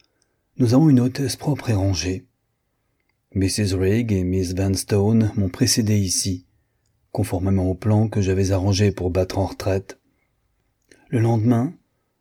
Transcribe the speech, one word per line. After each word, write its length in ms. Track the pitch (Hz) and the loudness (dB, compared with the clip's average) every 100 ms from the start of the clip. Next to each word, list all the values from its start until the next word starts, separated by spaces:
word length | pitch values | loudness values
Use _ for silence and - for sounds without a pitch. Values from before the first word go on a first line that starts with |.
| _ _ _ _ _ - | _ _ _ _ _ -2
nous 160 | 120 | 2
avons 160 | 127 160 | 4 6
une 100 | 127 | 4
hôtesse 360 | 127 127 135 - | 2 -2 -6 -4
propre 340 | - 135 - | -4 -4 -2
et 40 | |
rangée. 520 | 104 98 92 92 92 - _ _ _ _ _ _ _ _ _ _ | 0 0 -2 -4 -6 -10 _ _ _ _ _ _ _ _ _ _
Mrs. 440 | 95 95 - 101 92 | -2 -2 0 -2 0
Rigg 340 | 95 110 117 | 2 0 0
et 140 | 98 | 0
Miss 300 | 90 95 90 | 0 -2 -2
Vanstone 760 | 92 98 95 - 104 101 113 107 110 | -2 0 -2 0 0 4 2 2 0
m'ont 120 | 95 | -4
précédé 480 | - 127 123 107 104 | 0 0 2 2 0
ici, 500 | 95 - 98 95 - _ _ _ _ _ _ | 0 -2 -4 -6 -10 _ _ _ _ _ _
conformément 580 | - 101 90 95 98 92 | -6 -4 -2 0 0 0
au 60 | 90 | -2
plan 320 | 107 107 110 | 0 2 2
que 120 | 107 | 0
j'avais 300 | 95 95 95 | 0 0 0
arrangé 400 | 98 98 95 104 | 0 0 2 0
pour 200 | - 90 | 0 -2
battre 260 | 87 90 - | -2 -2 -2
en 80 | 92 | -4
retraite. 540 | - - 98 98 - _ _ _ _ _ _ _ _ _ - _ | -4 -4 -4 -6 -16 _ _ _ _ _ _ _ _ _ -20 _
Le 100 | 123 | 0
lendemain, 520 | 113 117 110 117 135 175 _ _ _ _ | 2 2 2 2 -2 -8 _ _ _ _